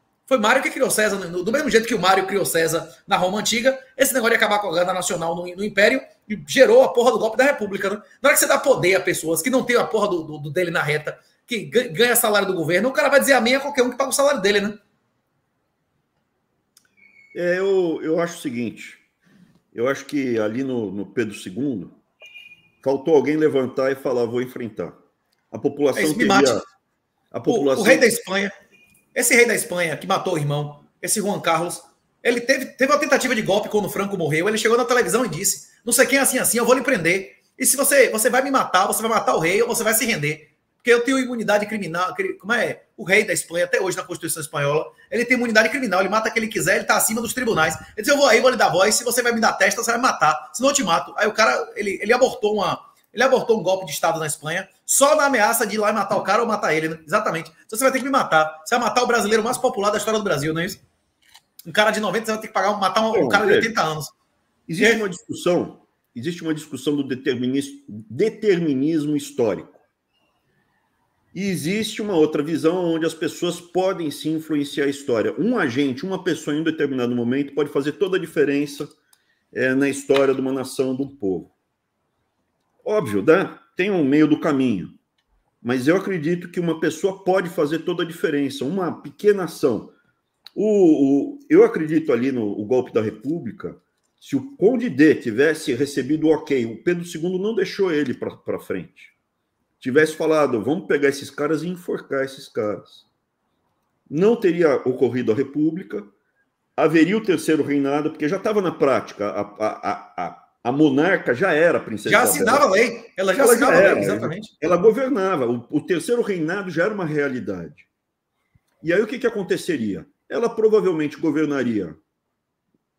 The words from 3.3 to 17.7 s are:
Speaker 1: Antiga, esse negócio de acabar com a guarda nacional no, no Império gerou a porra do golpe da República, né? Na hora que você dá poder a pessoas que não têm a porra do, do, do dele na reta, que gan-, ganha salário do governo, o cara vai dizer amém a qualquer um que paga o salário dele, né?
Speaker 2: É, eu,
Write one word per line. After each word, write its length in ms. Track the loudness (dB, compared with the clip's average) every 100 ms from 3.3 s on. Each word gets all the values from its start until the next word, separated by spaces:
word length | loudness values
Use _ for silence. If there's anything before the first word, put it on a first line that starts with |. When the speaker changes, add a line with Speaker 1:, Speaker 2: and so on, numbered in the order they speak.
| 0
Speaker 1:
Antiga, 400 | -2 0 2 0 -2 -2
esse 180 | 0
negócio 180 | 0 2
de 120 | 2
acabar 160 | 2 0
com 80 | 0
a 40 |
guarda 220 | 0 0
nacional 420 | -2 -4 -4 -4 -6
no, 80 |
no 200 | -8 -8
Império 380 | -4 2 4 2 -4 _ -12 -12 0
gerou 360 | 6 8 8
a 80 | 6
porra 200 | 4 2
do 80 | 2
golpe 180 | 0 2
da 60 |
República, 480 | 2 2 -4 -4 -4
né? 100 | -6 -12 _
Na 100 | 2
hora 40 |
que 60 | 2
você 80 | 2
dá 100 | 2
poder 380 | 2 4 4 2
a 40 |
pessoas 440 | 0 -2 -2 -2
que 80 | 0
não 120 | 0
têm 120 | 2 0
a 80 | 0
porra 220 | 0 0
do, 140 | -2
do, 140 | -6 -10
do 100 | -6
dele 220 | -4 -2
na 100 | -2
reta, 380 | -2 -4 -6 -12 _ _ -8
que 200 | -8 -2
gan-, 260 | -2 0
ganha 220 | 2 2 2
salário 320 | 2 2 0
do 80 | -2
governo, 340 | 0 0 0
o 20 |
cara 180 | 0 4
vai 100 | 4
dizer 140 | 4
amém 220 | 2 2 0
a 40 |
qualquer 240 | 0 0
um 60 | 0
que 80 | -2
paga 120 | -2
o 40 |
salário 280 | 2 2 2
dele, 200 | 2 2
né? 180 | -2 -6 _ _ _ _ _ _ _ _ _ _ _ _ _ _ _ _ _ _ _ _ _ _ _ _ _ -4
Speaker 2:
É, 240 | -2 0
eu, 400 | 2